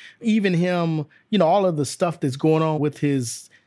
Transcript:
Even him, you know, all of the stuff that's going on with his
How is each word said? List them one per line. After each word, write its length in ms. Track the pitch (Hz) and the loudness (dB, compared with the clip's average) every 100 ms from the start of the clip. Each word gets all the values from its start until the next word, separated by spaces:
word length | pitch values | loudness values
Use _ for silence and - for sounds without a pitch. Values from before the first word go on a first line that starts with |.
| - - | -20 -8
Even 340 | 226 220 196 | -2 0 2
him, 520 | 170 180 180 165 156 143 _ _ | 0 0 0 0 -2 -6 _ _
you 80 | 208 | 2
know, 80 | 160 | 4
all 180 | 196 185 | 4 2
of 100 | 151 | 0
the 80 | 135 | -4
stuff 340 | - 175 160 | -2 -4 -2
that's 160 | 143 131 | -4 0
going 260 | 156 156 | 2 2
on 160 | 160 156 | 2 -2
with 200 | 147 - | -4 -2
his 520 | 147 139 117 - - _ | -2 -2 -4 -8 -16 _